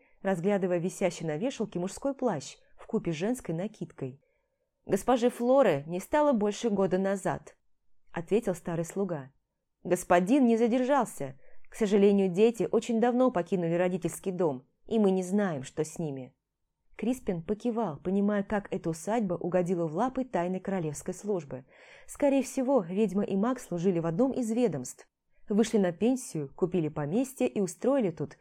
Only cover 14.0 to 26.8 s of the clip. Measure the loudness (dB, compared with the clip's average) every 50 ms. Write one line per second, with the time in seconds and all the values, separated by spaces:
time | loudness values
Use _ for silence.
14 | -4 -4 -6 -6 -6 -6 -2 0 0 0 0 -2 -8 _ _ _ _ -2 2 4
15 | 4 4 4 2 0 0 0 0 0 0 -2 -4 -8 -8 -6 -6 -6 -6 -6 -8
16 | -6 -6 -6 -8 -12 -14 -16 _ _ _ _ _ _ _ _ _ _ _ _ -6
17 | -4 -4 -4 -2 -4 -4 -4 -4 -4 -6 -6 -4 -4 -4 -2 -2 -2 -4 -4 -6
18 | -4 -2 0 2 2 2 2 0 0 -2 -4 -4 -4 -4 -6 -4 -4 -4 -6 -4
19 | -4 -2 -2 0 0 -2 -2 -4 -2 0 0 0 2 2 0 0 -2 -2 0 -2
20 | -2 -2 -2 -4 -4 -2 -2 -2 -2 -2 -2 -4 -4 -4 -4 -2 -2 -4 -6 -6
21 | -8 -10 -10 -6 -4 -4 -4 -4 -4 -6 -12 -14 -14 _ _ -20 -20 -20 -20 -20
22 | -20 -18 -4 0 2 4 4 2 2 0 -2 -2 0 2 2 2 2 0 0 2
23 | 2 2 2 0 0 0 0 0 2 0 0 -2 -6 -6 -4 0 2 2 2 2
24 | 0 0 2 2 2 2 0 -2 -2 -2 0 2 2 0 0 -2 -8 -10 -14 -18
25 | -20 _ _ _ _ _ _ _ -6 0 2 2 2 4 4 2 2 2 0 0
26 | 0 0 0 0 -4 -6 -8 -6 -8 -8 -6 -4 -2 -2 0 0